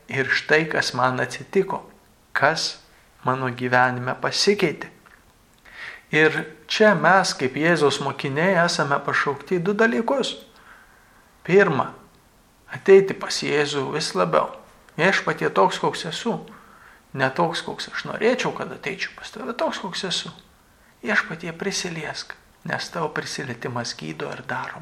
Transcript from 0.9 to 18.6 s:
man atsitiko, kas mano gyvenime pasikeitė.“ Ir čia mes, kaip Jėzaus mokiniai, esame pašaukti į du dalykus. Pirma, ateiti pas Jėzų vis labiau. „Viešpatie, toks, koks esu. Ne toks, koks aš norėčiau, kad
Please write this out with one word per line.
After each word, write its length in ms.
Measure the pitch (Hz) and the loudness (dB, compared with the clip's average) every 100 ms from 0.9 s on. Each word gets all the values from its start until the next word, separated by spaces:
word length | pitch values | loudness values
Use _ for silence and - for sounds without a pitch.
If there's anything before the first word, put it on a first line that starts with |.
man 260 | 127 127 127 | 0 0 0
atsitiko, 640 | 123 - 135 196 180 185 - - _ _ _ | -4 -6 -2 0 0 -4 -10 -20 _ _ _
kas 460 | - 143 160 - - - _ _ _ | 0 2 2 -4 -8 -20 _ _ _
mano 240 | 131 131 131 | -2 -2 -2
gyvenime 640 | 120 123 127 127 123 123 - | -4 2 4 4 2 -6 -4
pasikeitė.“ 720 | 139 - - 208 170 - - - _ - _ _ _ _ - - - - _ | -4 0 2 4 2 0 -12 -18 _ -20 _ _ _ _ -20 -18 -16 -18 _
Ir 320 | 151 156 151 160 - - | 4 4 4 -6 -14 -8
čia 280 | - 214 | 4 6
mes, 400 | 185 156 190 175 | 6 6 6 4
kaip 220 | - 131 143 | -2 -4 0
Jėzaus 440 | 160 170 143 131 | 2 4 4 2
mokiniai, 640 | 139 131 147 135 180 180 | -4 -4 -4 0 2 4
esame 320 | 170 170 143 139 | 2 2 0 0
pašaukti 540 | - - - 131 - 185 | 0 0 0 -4 -4 -2
į 60 | |
du 100 | 170 | 0
dalykus. 600 | 208 226 240 226 269 - - - - - - _ _ _ _ _ _ | 2 2 2 0 -2 -2 -6 -16 -20 -20 -20 _ _ _ _ _ _
Pirma, 480 | - 185 190 135 - - - _ _ _ _ _ _ | 2 4 6 2 -2 -6 -20 _ _ _ _ _ _
ateiti 420 | 135 - 196 190 | -6 8 8 8
pas 280 | - - - | -2 -6 -4
Jėzų 500 | 143 147 143 143 135 | 0 0 0 -2 -4
vis 220 | 147 160 | -4 -4
labiau. 380 | 185 175 156 - - - - - - | 0 2 2 0 -6 -20 -20 -16 0
„Viešpatie, 520 | 175 185 - 160 156 | 2 2 -2 -2 0
toks, 280 | 160 185 - | 4 4 2
koks 260 | 160 - | -4 -4
esu. 360 | 170 - 233 120 - - - - - - _ | -8 -6 -4 -6 -8 -20 -20 -20 -20 -20 _
Ne 160 | 135 131 | -2 -2
toks, 320 | - 165 170 | 2 0 0
koks 260 | - 139 - | -8 -8 -8
aš 120 | - | -10
norėčiau, 480 | - - 220 254 156 | -8 0 0 2 -2
kad 180 | - | -4